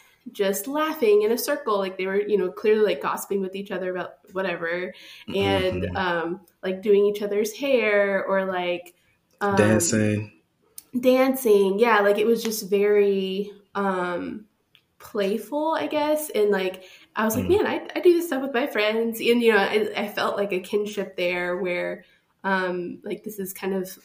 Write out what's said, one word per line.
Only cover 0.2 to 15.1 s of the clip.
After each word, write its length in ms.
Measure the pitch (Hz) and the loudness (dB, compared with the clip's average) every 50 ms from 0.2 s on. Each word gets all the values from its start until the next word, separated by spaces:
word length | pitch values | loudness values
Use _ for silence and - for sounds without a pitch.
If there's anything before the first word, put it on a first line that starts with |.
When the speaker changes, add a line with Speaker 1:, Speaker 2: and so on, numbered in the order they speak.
| _ 247 | _ -12
Speaker 1:
just 360 | - - 196 196 196 196 - 269 | -6 -2 -2 0 -2 -2 -4 -4
laughing 560 | 277 294 311 311 311 311 - 214 208 208 208 | -2 -2 -2 -2 -2 0 4 4 6 6 4
in 80 | 208 | 4
a 60 | 233 247 | 0 0
circle, 420 | - - 285 294 - - 208 202 | -2 -2 -4 -2 -2 -2 -2 0
like, 180 | 196 190 190 190 | -2 -2 -4 -4
they 80 | 185 | -4
were, 160 | 190 190 202 | -2 -2 -2
you 160 | 208 208 208 196 | 0 0 0 0
know, 140 | 185 180 | 0 -2
clearly, 340 | 180 - - 214 214 220 214 | -4 -2 0 2 4 4 4
like, 160 | 202 180 185 | 2 0 0
gossiping 400 | - 175 143 190 - - 196 202 | -2 -4 -4 -4 -4 -4 -4 -4
with 140 | 190 185 185 | -4 -4 -6
each 160 | 196 202 196 | -8 -8 -8
other 180 | 202 180 185 185 | -8 -6 -6 -6
about 280 | 185 185 170 - - - _ - - | -6 -6 -8 -8 -12 -18 _ -12 -8
whatever, 600 | 185 190 190 175 165 170 165 170 180 180 190 185 - - - - - - - - | -6 -4 -4 -4 -4 -4 -4 -4 -4 -6 -8 -10 -14 -20 -20 -20 -18 -12 -6 -2
and, 500 | 190 196 196 196 190 185 185 180 180 185 | 0 0 2 2 0 0 0 -2 -2 -4
Speaker 2:
Mm-hmm. 140 | 185 180 190 | -4 -4 -4
Speaker 1:
um, 440 | 190 180 175 170 165 170 175 196 - _ _ _ | -2 -2 -2 -2 -2 -4 -6 -8 -10 _ _ _
like, 220 | - 190 190 190 196 | -6 -6 -6 -2 2
doing 240 | 220 202 196 202 202 | 4 4 4 4 2
each 160 | 208 208 208 | 0 -2 -4
other's 280 | 202 202 202 220 214 - | -4 -2 -2 -2 -2 -4
hair 680 | - 269 277 269 240 220 214 208 202 202 202 196 190 - | -4 -2 0 2 2 2 2 2 2 2 2 0 -2 -2
or, 220 | - 190 196 190 | 0 -2 -2 -2
like, 480 | 190 190 180 180 175 175 175 - - - _ _ _ _ _ _ _ _ _ | -2 -4 -4 -4 -4 -4 -6 -8 -14 -20 _ _ _ _ _ _ _ _ _
um, 140 | - 202 196 | -2 0 2
Speaker 2:
Dancing. 760 | 196 104 107 110 110 - - - 110 107 107 104 104 107 - - _ _ _ _ _ _ _ _ - - _ - 247 | 4 4 4 4 4 2 2 2 2 2 2 0 -2 -4 -8 -14 _ _ _ _ _ _ _ _ -20 -16 _ -6 0
Speaker 1:
dancing. 800 | 240 254 254 254 262 269 262 262 - 233 208 202 196 190 190 202 | 4 4 6 6 4 2 0 0 2 4 4 6 4 4 2 2
Yeah, 220 | 233 240 220 208 | 2 4 4 4
like, 180 | 202 202 202 220 | 4 4 4 4
it 80 | 208 226 | 2 2
was 160 | 233 220 - | 2 2 0
just 260 | 226 214 - 208 180 | -2 -4 -6 -4 -2
very, 840 | 202 202 202 208 208 208 202 202 196 196 190 190 190 190 202 - - - - _ - | 0 2 2 4 4 4 4 4 2 0 0 -2 -4 -4 -6 -8 -10 -18 -20 _ -6
um, 720 | 196 202 196 185 185 180 180 175 175 - 180 - 214 214 - _ _ _ _ _ _ _ _ _ _ | -4 -2 -2 -2 -2 -2 -4 -4 -6 -6 -8 -10 -12 -14 -18 _ _ _ _ _ _ _ _ _ _
playful, 720 | - - | -18 -8